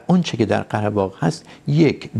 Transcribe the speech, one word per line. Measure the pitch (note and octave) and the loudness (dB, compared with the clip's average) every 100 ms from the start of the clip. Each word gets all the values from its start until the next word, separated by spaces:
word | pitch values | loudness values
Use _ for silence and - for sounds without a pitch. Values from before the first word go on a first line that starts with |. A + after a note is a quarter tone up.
| - | 2
اون | F3+ | 2
چه | E3 A#2 | 2 -2
که | G2+ | 0
در | G#2+ | 0
قره | - A2 G#2 | -2 -2 -2
باغ | G#2 F#2+ - | 0 -2 -2
هست | D#3+ - - - - | -4 -4 -12 -12 -2
یک | D3 C#3+ - - | 2 2 2 -6